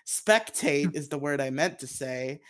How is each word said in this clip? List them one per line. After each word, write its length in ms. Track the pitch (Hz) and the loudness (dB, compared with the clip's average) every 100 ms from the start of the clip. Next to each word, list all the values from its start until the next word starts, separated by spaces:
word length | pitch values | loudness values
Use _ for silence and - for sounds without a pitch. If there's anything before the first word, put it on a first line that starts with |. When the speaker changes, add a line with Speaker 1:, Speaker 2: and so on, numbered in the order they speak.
| - | -6
Speaker 1:
Spectate 880 | - - 220 220 - - 143 165 | 0 6 4 4 -2 2 2 2
Speaker 2:
<laughs> 0 | |
Speaker 1:
is 140 | 156 143 | -2 -6
the 100 | 151 | -4
word 220 | 143 143 | -2 0
I 100 | 135 | 0
meant 300 | 135 175 - | 0 -2 -2
to 60 | 127 | -8
say. 540 | - 131 127 131 143 | -8 -6 -6 -6 -8